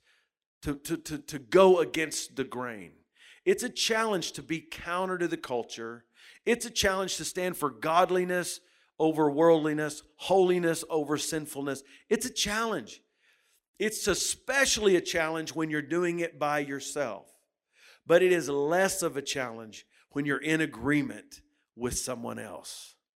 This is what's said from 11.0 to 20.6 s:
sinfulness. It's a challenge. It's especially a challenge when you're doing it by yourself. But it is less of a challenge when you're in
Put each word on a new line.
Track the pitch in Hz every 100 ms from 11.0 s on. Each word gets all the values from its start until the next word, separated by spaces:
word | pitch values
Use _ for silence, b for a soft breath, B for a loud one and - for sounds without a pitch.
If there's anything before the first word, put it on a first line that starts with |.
| 143 147
sinfulness. | - 160 147 139 139 135 - B B
It's | 226 247
a |
challenge. | - 208 214 226 185 107 - _ _ _ _ _ _ _ -
It's | 214 214 208
especially | 175 - - - 269 269 226 208
a | 180
challenge | - 175 160 160 156
when | 156 160
you're | 151
doing | 139 170 175 170
it | 170 143
by | 147 147
yourself. | 139 139 - 147 127 98 - _ _ _ _ b b b -
But | 170
it | 185
is | 180 139
less | 143 143 175 190 -
of | 170 135
a |
challenge | 135 139 123 113 110 101 - b b 143
when |
you're | 147 131
in | - 160